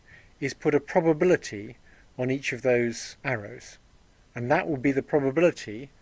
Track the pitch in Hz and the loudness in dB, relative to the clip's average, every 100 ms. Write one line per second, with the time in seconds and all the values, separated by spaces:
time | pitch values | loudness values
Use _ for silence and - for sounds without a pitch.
0 | _ - - _ 139 - 156 147 - 190 | _ -20 -20 _ -6 -2 2 2 2 2
1 | 165 156 180 165 - 104 113 - - - | 4 4 4 2 0 -12 -14 -18 -20 -20
2 | - - 127 135 135 123 127 123 120 113 | -20 -4 -2 -2 -4 -2 2 4 2 -2
3 | - - 139 120 104 123 - - _ _ | -8 -8 -6 -6 -6 -16 -18 -20 _ _
4 | _ _ _ - 120 156 175 139 135 135 | _ _ _ -8 0 0 0 -2 0 0
5 | 117 156 135 135 175 - - 107 139 _ | 0 0 2 2 2 0 -12 -12 -14 _